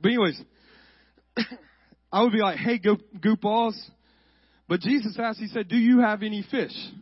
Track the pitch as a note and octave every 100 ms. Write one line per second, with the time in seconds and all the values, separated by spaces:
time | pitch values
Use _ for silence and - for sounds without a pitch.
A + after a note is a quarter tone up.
0 | F3+ A#3+ F#3 - - _ _ _ _ _
1 | _ _ _ - A3 B3 _ _ _ _
2 | _ F#3+ A#3+ A3 G3 D3+ A#3 A#3 F#3 G#3
3 | - F#3 G3+ G#3+ G#3 A3+ A#3 G#3+ - _
4 | _ _ _ _ _ _ - F3 F3+ C#4
5 | A3 F#3+ A#3 A3 G#3+ A#3 F#3 A#3+ A3+ B3
6 | A3+ G#3 G#3+ G#3 F#3+ C4+ C#3+ - - -